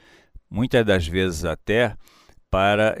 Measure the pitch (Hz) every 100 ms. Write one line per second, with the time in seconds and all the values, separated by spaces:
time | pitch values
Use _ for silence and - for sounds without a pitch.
0 | _ _ _ - - 98 127 127 107 95
1 | 82 90 95 82 82 78 - 110 117 107
2 | - _ _ - _ 95 98 104 107 -